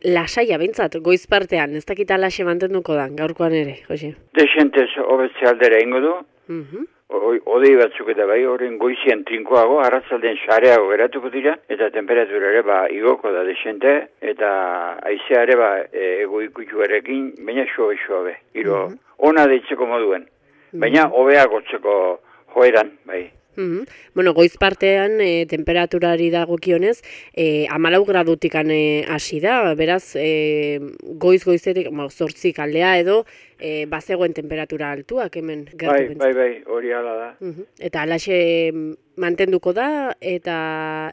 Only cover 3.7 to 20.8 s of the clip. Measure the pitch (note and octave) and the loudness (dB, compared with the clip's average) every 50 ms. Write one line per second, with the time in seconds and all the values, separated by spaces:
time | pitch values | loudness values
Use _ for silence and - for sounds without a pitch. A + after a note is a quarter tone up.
3.7 | C3+ - - - D#3+ D3 D#3 D3 D3+ - _ _ - D#3+ D3+ C#3+ - D#3 D3+ C#3 | -6 -12 -12 -10 -10 -10 -10 -12 -14 -16 _ _ 2 4 4 4 4 4 2 4
4.7 | - C3+ B2+ B2 - C#3+ B2+ - B2+ C3 C3 B2 - - C3 B2 A#2+ A#2 B2+ A#2 | 4 2 2 2 -2 -4 0 0 2 2 2 -2 -2 0 2 2 4 6 6 6
5.7 | A2+ A2+ A2+ A#2+ B2+ B2+ C#3 D#3 F3 F3+ - - _ _ _ - E3+ E3 D3 C#3 | 6 6 4 4 2 0 0 0 -2 -4 -8 -14 _ _ _ -12 -12 -12 -12 -12
6.7 | D#3+ A3 D#4 - _ _ _ - - G2 G#2 A2+ A#2+ A2+ - - G#2+ B2 C3+ C#3 | -12 -14 -14 -14 _ _ _ -8 -6 -2 0 0 0 0 0 0 2 4 6 8
7.7 | C3+ B2 A#2 G#2 - - G#2+ A2 - G#2 G#2 G2 G#2+ A#2+ B2+ B2+ B2+ B2 B2+ B2 | 8 6 6 4 0 -4 -6 -4 -2 0 0 2 2 2 2 0 -2 -2 -4 -6
8.7 | A#2 G#2+ A2+ B2 B2 - - C#3 A#2 G#2+ F#2+ - A2+ A2 G#2+ - C3 A#2+ A2+ A#2+ | -4 -2 -2 -2 -2 0 0 0 0 0 -2 -6 -8 -8 -2 2 4 4 4 4
9.7 | C#3 D3+ C3+ B2 B2 C3 C3 - C3 A#2 A2+ A#2 G#2+ - - G#2 A2 A2 A#2 B2+ | 4 4 2 2 2 0 -2 -4 -4 -2 -2 -2 -4 -4 0 2 4 6 6 8
10.7 | A#2+ A2+ G2+ F#2+ G#2 G#2 A2+ B2 C3 C#3 B2 B2+ A#2+ C3+ C3 D3 D#3+ D#3+ _ - | 6 6 6 4 2 2 2 0 -2 -4 -8 -8 -6 -2 -2 -2 -2 -2 _ -10
11.7 | A#2 G2 A2 G#2 - A2 G2+ F#2+ A#2+ A#2+ A2+ G2 G2+ G#2 G2+ G2 G#2 A#2 A2 G2+ | -4 -4 -2 -2 -2 -4 -4 0 0 0 0 0 0 -2 0 2 2 2 2 2
12.7 | G2+ F#2 F#2 - - G2+ A2 A#2+ C3 - - G#2 F#2+ F2+ F#2 F#2 F2+ - - A2+ | 2 2 2 0 -2 0 2 2 2 2 0 -2 -2 -2 -2 -2 -4 -6 -8 -8
13.7 | G#2+ G2+ B2+ C3+ C#3+ D3 - - _ _ - A2 G#2 - G#2+ G2+ G2 F#2+ F#2 F2+ | -6 0 2 2 2 2 0 -6 _ _ -8 -6 -4 -2 -2 0 0 0 -2 -2
14.7 | F2 F2+ E2+ F2 E2+ F2 - F#2 G#2 F#2+ - - C3 B2 A#2+ A#2 B2 A#2+ A#2 G#2 | -4 -4 -6 -6 -8 -8 -6 -6 -6 -6 -2 2 2 4 4 4 4 4 2 2
15.7 | G2 F#2+ - - - - F#2+ F#2 F2+ G2 G#2+ G2 G2+ G#2+ A2 G#2+ - A#2+ A2+ G2+ | 2 0 -4 -6 -6 -4 -2 -2 -2 -2 -2 -2 -4 -4 -6 -6 -10 -14 -14 -8
16.7 | G#2+ G#2+ G2+ G2 G#2 G#2+ - A#2+ C3 C3+ C3+ C3 - - E2+ G#2+ A#2+ C3+ C3 - | -4 -2 0 0 0 -2 -2 -4 -6 -6 -6 -8 -10 -12 -12 -8 -6 -4 -4 -4
17.7 | - - A#2 G#2 G#2 F#2 - - G2 F#2 F2+ F2+ E2+ - _ _ - A2+ A2 G2+ | -4 -2 -2 -2 -2 -4 -6 -6 -4 -4 -4 -6 -8 -10 _ _ -10 -6 -4 -2
18.7 | G2 G2 F#2 F2+ F#2+ - _ _ _ - - D3+ D#3 D#3+ D3 C#3 C3 B2+ - - | -2 -2 -4 -6 -8 -14 _ _ _ 0 2 4 4 6 4 4 4 2 0 -4
19.7 | C#3+ B2 B2+ A#2 A#2 A#2+ A2+ G2+ F#2+ F2+ F2 - _ _ _ _ _ _ _ _ | -6 -4 -4 -2 -2 -2 0 0 -2 -2 -4 -10 _ _ _ _ _ _ _ _
20.7 | - E3+ | -6 -4